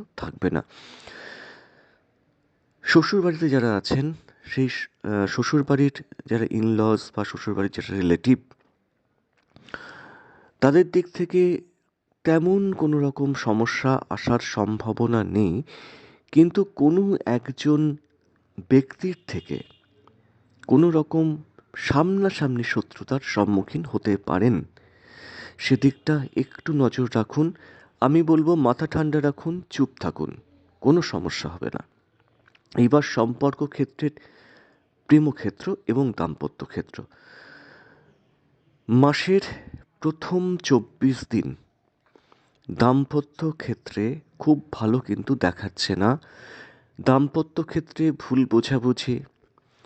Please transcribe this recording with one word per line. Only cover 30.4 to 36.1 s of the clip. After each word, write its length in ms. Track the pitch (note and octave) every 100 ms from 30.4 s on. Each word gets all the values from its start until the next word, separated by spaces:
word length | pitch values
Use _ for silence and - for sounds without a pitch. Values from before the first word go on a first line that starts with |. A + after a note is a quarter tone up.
| _ _ _ _
কোনো 220 | B2 E3+
সমস্যা 460 | - F#2 E2+ - -
হবে 220 | F2 -
না। 100 | - - _ _ _ _ _ _ _ _ -
এইবার 240 | A#2+ D3
সম্পর্ক 640 | C#3+ - A2+ A#2+ C#3+ C3+ C#3+
ক্ষেত্রের 440 | - C3+ - D3+ D3 - _ - - _ _ _ _ -
প্রেমক্ষেত্র 720 | D3+ D3+ C3+ G#2 - - - -
এবং 260 | A#2 C#3